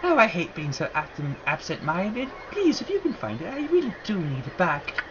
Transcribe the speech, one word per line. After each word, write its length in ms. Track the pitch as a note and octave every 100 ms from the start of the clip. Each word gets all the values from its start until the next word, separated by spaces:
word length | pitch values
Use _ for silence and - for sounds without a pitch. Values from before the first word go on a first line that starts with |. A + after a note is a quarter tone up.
oh, 160 | F4+ D#4
I 100 | A3
hate 280 | F3 E3
being 160 | - D3+
so 180 | C#3 D#3
absent-, 460 | - D3+ - D3 C#3
absent-minded. 880 | - D3+ - D#3+ C#3+ E3 G3+ A3+ C4+ - -
Please, 300 | G#4 F#4 B3+
if 100 | -
you 120 | G4
can 100 | E4
find 300 | - G#2+ A2
it, 60 | E3+
I 180 | C4+
really 320 | D4+ F4 C#4+ -
do 220 | - G3+
need 240 | D3+ C3 C3
it 80 |
back. 400 | - F3 C#3+ - - -